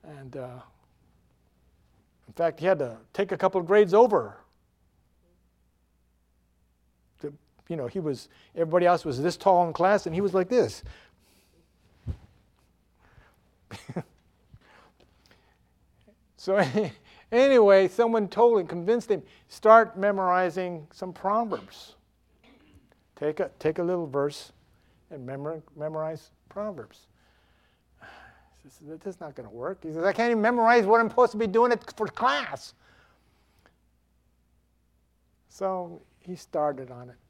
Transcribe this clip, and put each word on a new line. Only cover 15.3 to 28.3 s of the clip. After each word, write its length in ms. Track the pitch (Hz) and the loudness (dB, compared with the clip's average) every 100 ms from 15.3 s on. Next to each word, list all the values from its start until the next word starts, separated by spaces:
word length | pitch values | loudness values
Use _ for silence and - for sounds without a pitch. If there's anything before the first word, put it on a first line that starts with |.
| _ _ _ _ _ _ _ _ _ _ _ | _ _ _ _ _ _ _ _ _ _ _
So 140 | - 196 | -2 0
<laughs> 720 | 147 123 196 - _ - _ | 2 0 -4 -8 _ -20 _
anyway, 560 | 233 277 254 202 196 185 | 2 6 6 8 8 6
someone 400 | - 233 226 196 | 0 0 0 -2
told 320 | 202 240 226 | 2 4 4
him, 60 | |
convinced 460 | 165 175 175 240 - | -2 -6 -2 -2 -2
him, 100 | 185 - _ _ | -6 -6 _ _
"Start 480 | - 214 226 220 | 0 8 8 8
memorizing 920 | 190 202 196 185 180 185 170 180 170 151 | -2 -2 0 0 2 0 -2 -6 -8 -16
some 220 | - 185 | -14 -14
Proverbs. 800 | 175 190 214 233 175 95 - - _ _ _ _ _ _ _ _ _ _ _ _ | -8 -4 -2 -4 -8 -12 -20 -20 _ _ _ _ _ _ _ _ _ _ _ _
Take 240 | - 151 156 | -8 -6 -4
a, 120 | 180 _ | -8 _
take 180 | 156 156 | -4 -2
a 60 | |
little 240 | 170 180 160 | -4 -4 -4
verse 440 | 139 143 147 - _ _ _ _ _ _ | -4 -4 -6 -20 _ _ _ _ _ _
and 120 | 151 | -16
memor-, 380 | 127 139 147 160 _ 151 | -14 -12 -12 -12 _ -12
memorize 540 | 156 156 156 160 _ _ _ | -10 -8 -8 -10 _ _ _
Proverbs." 520 | 196 214 170 107 - _ _ _ _ _ _ _ _ _ _ | -12 -12 -12 -18 -20 _ _ _ _ _ _ _ _ _ _
<sighs> 60 | - - - | -20 -20 -20